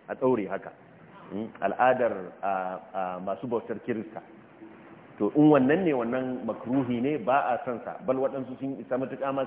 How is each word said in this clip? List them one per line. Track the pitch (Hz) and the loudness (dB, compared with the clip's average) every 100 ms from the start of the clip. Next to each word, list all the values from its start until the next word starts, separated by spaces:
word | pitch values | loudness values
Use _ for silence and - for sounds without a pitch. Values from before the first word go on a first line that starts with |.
| - | -12
a | - | -2
ɗaure | 131 117 92 | 2 2 0
haka. | 95 - - - - - - - | -6 -8 -18 -20 -20 -20 -20 -10
Hmm? | 95 113 - | -8 -8 -2
Al'adar, | 98 - 127 120 117 98 90 - | -2 4 4 6 2 0 -8 -6
a, | 98 95 92 92 - | -4 -2 -4 -6 -8
a, | 95 92 90 | -6 -4 -4
masu | 95 95 127 | -6 -6 -4
bautar | 113 - 104 - | -4 -4 -6 -4
Kirista. | 113 101 - - - - - - - - - - - | -4 -6 -12 -16 -20 -20 -20 -20 -20 -20 -20 -14 -2
To | 104 147 | 2 6
in | 151 | 8
wannan | 147 127 175 180 | 8 6 4 4
ne, | |
wannan | 131 117 131 127 127 117 | 2 0 -2 -2 -4 -6
makruhi | 104 113 135 123 120 | -6 -2 0 2 0
ne, | 131 147 | 0 0
ba | 104 139 98 | 2 2 2
a | 120 - | 0 -2
son | 113 | -6
sa. | - 82 98 | -8 -6 -2
Bal | 131 | 0
waɗansu | 135 135 123 127 | 0 -2 -8 -6
sun | 135 135 | -6 -6
isa | 113 127 | -4 -4
matuƙa | 131 127 135 | -4 -4 -4
ma | 135 | -2